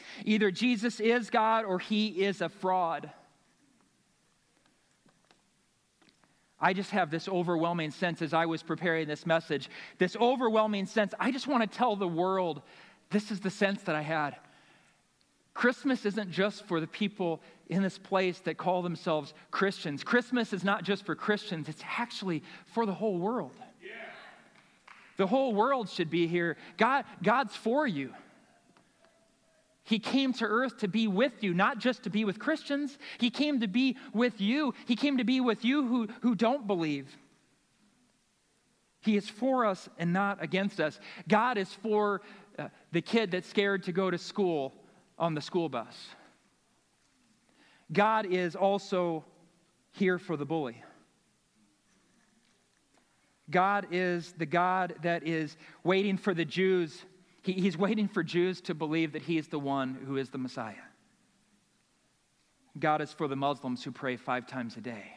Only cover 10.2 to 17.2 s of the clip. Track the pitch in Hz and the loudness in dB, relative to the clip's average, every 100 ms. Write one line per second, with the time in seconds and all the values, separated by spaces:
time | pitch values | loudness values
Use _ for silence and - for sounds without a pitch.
10.2 | 240 254 240 220 214 208 196 220 202 - | 2 4 4 4 4 0 0 0 0 0
11.2 | 233 269 247 262 214 - 240 202 185 165 | -2 -2 0 2 2 2 0 2 0 2
12.2 | 185 190 180 143 - - - - _ 208 | 2 2 0 -4 -12 -20 -20 -20 _ -2
13.2 | 208 196 190 - 196 196 - 151 151 160 | 0 -4 -4 0 0 0 -2 -2 0 -2
14.2 | 147 - - - _ _ _ _ _ _ | -2 -6 -18 -20 _ _ _ _ _ _
15.2 | _ _ _ - 240 254 277 254 208 214 | _ _ _ 0 2 2 0 0 0 -2
16.2 | 190 165 202 202 - 165 156 - 202 208 | -2 0 0 -2 -4 -2 -2 -2 -4 -2